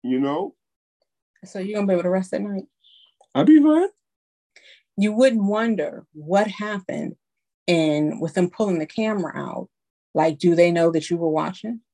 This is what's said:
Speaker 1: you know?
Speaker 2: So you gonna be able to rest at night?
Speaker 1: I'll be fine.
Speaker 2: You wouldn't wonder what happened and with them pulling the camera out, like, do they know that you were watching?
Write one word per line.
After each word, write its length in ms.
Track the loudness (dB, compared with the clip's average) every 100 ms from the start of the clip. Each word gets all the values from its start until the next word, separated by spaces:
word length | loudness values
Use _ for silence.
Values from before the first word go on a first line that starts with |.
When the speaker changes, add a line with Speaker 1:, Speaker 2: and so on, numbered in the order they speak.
Speaker 1:
you 160 | -2 -2
know? 340 | -2 -4 -8 _ _ _ _ _ _ _ _ _
Speaker 2:
So 140 | -16 -10
you 160 | -8
gonna 120 | -4 0
be 60 |
able 120 | 0
to 60 | 0
rest 220 | -2 -2
at 80 | -6
night? 240 | -6 -8 -10 _ _ _ _ _ _
Speaker 1:
I'll 100 | 2
be 160 | 6 6
fine. 280 | 6 2 0 _ _ _ _ _ _ -20 -20 -20 _ -2
Speaker 2:
You 160 | -2
wouldn't 320 | 4 2 4
wonder 640 | 0 0 -2 -2 -4 -8 _
what 340 | -18 0 0 0
happened 720 | -4 -8 -8 -8 -8 -8 -12 _ _ _ _ 0
and 540 | 2 2 2 -2 -2
with 140 | -4
them 160 | -2 -2
pulling 280 | 0 -2 -2
the 80 | -4
camera 460 | -4 -4 -2 -6 -8
out, 320 | -10 -10 -14 _ _ _ _
like, 240 | -2 0 2
do 160 | 2
they 160 | 4 4
know 200 | 4 2
that 180 | 0 -4
you 60 | -4
were 100 | -2
watching? 520 | -2 -4 -8 -12 -12 _